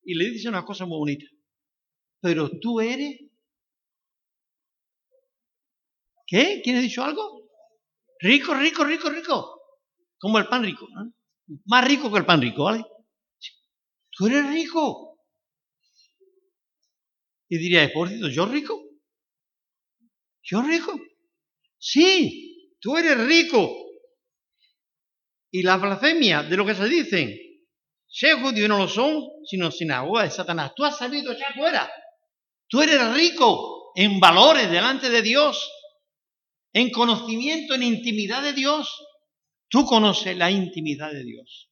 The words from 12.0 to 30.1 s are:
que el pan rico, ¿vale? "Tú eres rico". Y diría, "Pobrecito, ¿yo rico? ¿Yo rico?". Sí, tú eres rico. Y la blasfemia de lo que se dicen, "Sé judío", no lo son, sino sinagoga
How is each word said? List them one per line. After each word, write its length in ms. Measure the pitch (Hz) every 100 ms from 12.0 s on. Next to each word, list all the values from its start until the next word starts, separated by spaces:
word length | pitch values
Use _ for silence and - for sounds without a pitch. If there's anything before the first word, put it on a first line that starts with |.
| 254
que 80 | 202
el 80 | 180
pan 140 | 165
rico, 240 | 120 117
¿vale? 200 | 156 226 220 - _ _ _ _ - _ _ _ _ _ _
"Tú 160 | - 202
eres 220 | 277 277
rico". 720 | 311 330 330 294 - - _ _ _ _ _ _ _ _ _ _ _ 381 370 381 _ _ _ _ _ _ _ _ _ _
Y 100 | 170
diría, 340 | 170 175 147
"Pobrecito, 360 | 156 175 220 180
¿yo 180 | 131 196
rico? 360 | 294 294 453 - _ _ _ _ _ _ _ _ _ _ _ _ _ _ _
¿Yo 200 | - 190
rico?". 360 | 277 330 - 330 - _ _ _ _ _ _ _
Sí, 1000 | - 277 359 381 269 - - - _ _
tú 160 | 202 311
eres 200 | 339 254 233
rico. 520 | 330 330 247 165 - - - _ _ _ _ _ _ _ _ _ _ _ _ _ _ _
Y 120 | 185
la 140 | 180 190
blasfemia 640 | 196 196 277 330 233 151
de 140 | 151 185
lo 80 |
que 100 | 202
se 140 | 196 208
dicen, 500 | 339 262 190 123 101 - _ _ _ _ _ _
"Sé 280 | - 285
judío", 340 | 294 262 214 208
no 100 | 208
lo 100 | 180
son, 340 | 185 277 311 - -
sino 260 | - 190 165
sinagoga 540 | - 165 127 143